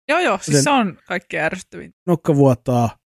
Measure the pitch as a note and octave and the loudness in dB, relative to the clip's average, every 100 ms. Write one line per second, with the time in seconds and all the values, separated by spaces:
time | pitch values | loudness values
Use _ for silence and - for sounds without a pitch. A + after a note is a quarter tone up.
0 | - D#4+ E4 G3 - C#3+ - C4+ G#3 C#3 | -4 -2 0 -2 0 0 2 2 0 -6
1 | - F3 - E3 D#3 F#3 - F3 E3 _ | -10 -10 -8 -6 -4 -6 -14 -20 -20 _
2 | - E3+ - C#3+ C#3 A#2+ - B2 A#2 - | -4 -2 0 4 4 2 0 0 0 -4